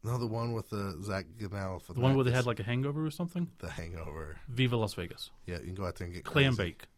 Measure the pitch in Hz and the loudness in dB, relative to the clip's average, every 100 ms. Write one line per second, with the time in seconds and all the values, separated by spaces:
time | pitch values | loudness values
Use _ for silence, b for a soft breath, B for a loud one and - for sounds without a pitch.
0 | 107 123 120 113 117 113 104 107 98 82 | 0 0 0 0 0 -2 -2 -2 -2 -4
1 | 98 98 87 107 104 101 95 90 - 90 | -2 -2 -4 -6 -4 -2 -2 -4 -4 0
2 | 127 135 127 127 123 117 113 120 139 147 | 4 4 6 4 2 0 0 0 0 0
3 | 156 - 175 180 175 - 85 - 82 85 | -2 -2 -4 -2 -4 -4 -8 -6 -6 -6
4 | 80 76 76 78 - 117 127 117 107 - | -6 -6 -8 -8 -6 2 4 6 2 0
5 | 87 - - - - 87 64 92 95 - | -6 -8 -14 -14 -6 -4 -4 -2 -2 -2
6 | 87 87 - 143 139 117 90 - - | -6 -6 0 4 6 4 0 -2 -16